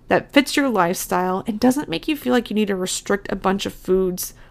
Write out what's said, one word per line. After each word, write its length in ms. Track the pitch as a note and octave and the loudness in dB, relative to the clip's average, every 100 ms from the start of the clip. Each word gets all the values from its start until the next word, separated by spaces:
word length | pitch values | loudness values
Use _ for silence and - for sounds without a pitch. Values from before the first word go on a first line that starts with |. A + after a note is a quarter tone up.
| - | 0
that 240 | F#3 - | 0 4
fits 200 | C#4+ C#4+ | 2 2
your 140 | - C#4 | 0 0
lifestyle 760 | G#3+ F3 F#3 - F#3 F#3 F#3 - | 2 2 0 -2 -2 0 -2 -4
and 120 | G#3+ | 2
doesn't 300 | B3 C4 D4+ | 2 2 -2
make 180 | - - | -4 -4
you 80 | |
feel 200 | D4 B3+ | -4 0
like 160 | B3 A#3+ | 0 2
you 40 | |
need 140 | G#3+ G#3 | 0 0
to 80 | F#3+ | -2
restrict 560 | F#3 - - G3+ - | -4 -6 -2 -2 -2
a 40 | G3+ | -4
bunch 280 | F#3+ F#3+ | -2 -2
of 80 | G3+ | -4
foods. 640 | - - F#3+ F#3 F3+ - - - | -8 0 2 2 -2 -8 -12 -20